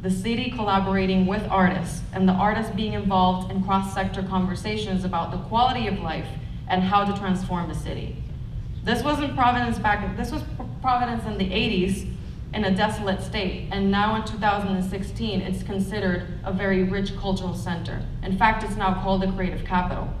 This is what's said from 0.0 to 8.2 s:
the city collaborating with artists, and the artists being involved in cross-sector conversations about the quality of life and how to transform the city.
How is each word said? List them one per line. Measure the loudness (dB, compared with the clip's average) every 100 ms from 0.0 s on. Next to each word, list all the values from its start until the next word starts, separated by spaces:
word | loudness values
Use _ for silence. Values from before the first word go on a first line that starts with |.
the | 0
city | 0 0 -2 -2
collaborating | -2 2 2 4 2 4 4 4
with | 2 2
artists, | 4 4 4 -4 -6 -6
and | 2 4
the |
artists | 6 4 2 -2 -2
being | -2
involved | 0 2 4 4 4 0
in | -2
cross-sector | 2 2 0 -2 -2 -2
conversations | -2 0 0 0 -2 -4 -2 -2
about | 0 -2 -2
the | -4
quality | 0 2 4 2 -2
of | -2
life | -2 -4 -6 -8 -8 -8 -2
and | 2
how | 4 4
to | 4 0
transform | 0 0 0 -4 -2
the |
city. | -4 -6 -6 -8 -8